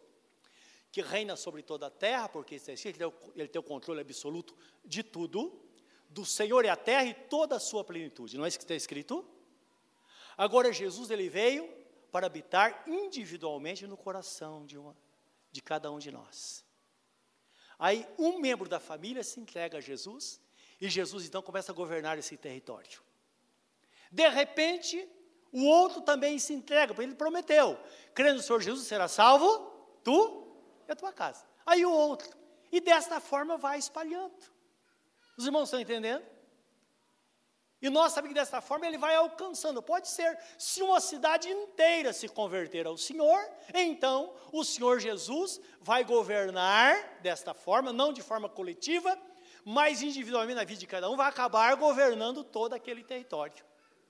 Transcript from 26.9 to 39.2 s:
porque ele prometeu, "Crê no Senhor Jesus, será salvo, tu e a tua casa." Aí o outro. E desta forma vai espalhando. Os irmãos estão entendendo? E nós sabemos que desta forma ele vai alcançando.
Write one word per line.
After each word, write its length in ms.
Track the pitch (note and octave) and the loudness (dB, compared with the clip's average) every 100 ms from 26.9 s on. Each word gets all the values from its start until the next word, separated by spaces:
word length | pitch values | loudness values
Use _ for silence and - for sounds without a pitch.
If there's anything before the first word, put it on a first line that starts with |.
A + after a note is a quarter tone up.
porque 140 | G#3 C4 | 0 -8
ele 80 | B3+ | -4
prometeu, 640 | D#4 F4 F4 D4+ A#3 B2+ - - - | -4 -4 4 6 6 0 -12 -20 -6
"Crê 180 | - A3 | 4 4
no 120 | G3+ | 4
Senhor 180 | - A#3 | 2 0
Jesus, 240 | F#3 C4+ A#3 | 0 -4 -4
será 220 | G#3 F3 | 0 0
salvo, 640 | - A#3 C#4 F4+ A4 - - - _ | 8 10 10 8 4 -2 -18 -20 _
tu 520 | A#3 D#4+ A4 - - - - _ - | 4 6 6 0 -16 -20 -20 _ -10
e 40 | |
a 40 | D4+ | -8
tua 160 | F#4+ | -8
casa." 320 | - D#3 - - _ - | -6 -6 -6 -18 _ 4
Aí 180 | F4 | 6
o 80 | F4+ | 6
outro. 380 | D#4+ D4+ C4 - - - _ _ | 4 2 -2 -10 -20 -20 _ _
E 80 | F4 | 0
desta 400 | F4 E4 E4+ D#4+ | 6 6 6 -6
forma 380 | - C#4 D#4 D#4+ | -2 -4 -2 -4
vai 220 | C#4 C#4+ | -4 -4
espalhando. 560 | - D#4 D#4+ F4 F#4 - - _ _ _ _ _ _ _ _ - | -6 -8 -8 -8 -10 -14 -20 _ _ _ _ _ _ _ _ -8
Os 100 | B3+ | -2
irmãos 200 | D4+ C#4+ | 0 0
estão 140 | B3+ | -4
entendendo? 520 | A3 A3+ A3 C#4+ - - _ _ _ _ _ _ _ _ _ _ _ _ _ _ | -4 -4 -4 -6 -8 -20 _ _ _ _ _ _ _ _ _ _ _ _ _ _
E 100 | C4+ | 0
nós 240 | D4 D#4+ | 4 4
sabemos 200 | D#4+ D4 | 2 -2
que 60 | C#4+ | -2
desta 220 | C#4+ B3 | -2 -4
forma 260 | - D4+ E4+ | -4 -4 -2
ele 100 | D4+ | -2
vai 160 | D4+ | 2
alcançando. 680 | D#4+ | 4